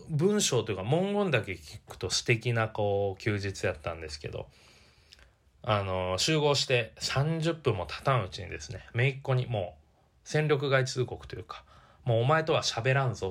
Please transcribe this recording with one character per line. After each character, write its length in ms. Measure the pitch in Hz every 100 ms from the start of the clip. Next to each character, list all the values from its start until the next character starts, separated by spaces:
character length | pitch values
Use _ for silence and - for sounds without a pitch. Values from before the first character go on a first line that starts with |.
| -
文 320 | 147 190 208
章 240 | - 120
と 80 | 107
い 20 |
う 20 | 92
か 60 |
文 300 | 104 160 196
言 180 | 208 196
だ 120 | 120
け 100 | 101
聞 260 | 85 - - -
く 100 | -
と 140 | 90
素 140 | -
敵 280 | - 113 120
な 160 | 117 110
こ 480 | - 104 101 101 95
う、 60 |
休 160 | 113 101
日 260 | 101 95
や 80 | 101
っ 60 | 85
た 140 | 87
ん 80 | 82
で 80 | 78
す 100 | -
け 100 | -
ど、 200 | - - - - - - _ _ - - _ _ _
あ 200 | - 104
の、 340 | 98 92 92 92
集 220 | - 160
合 160 | 147
し 120 | 135 -
て 280 | 123 - -
三 420 | - 135 151 165
十 120 | 160
分 220 | 160 127
も 120 | 98 87
経 160 | -
た 140 | 143 127
ん 80 |
う 40 | 92
ち 120 | -
に 60 | 87
で 100 | 82
す 100 | -
ね、 100 | 98 -
姪 160 | 117 135
っ 100 | 135
子 140 | 139
に 120 | 127 123
も 300 | 110 90 -
う 220 | _ _ _ _
戦 240 | - 151 151
力 220 | 139 143
外 160 | 131 127
通 180 | 127
告 240 | 117 - -
と 80 | -
い 40 |
う 40 |
か、 200 | - - - - - -
「も 160 | 127 113
う 0 |
お 20 |
前 200 | 127 160
と 100 | 160
は 80 | 127
喋 320 | - 113 123
ら 120 | 135 131
ん 60 |
ぞ」 180 | 104 95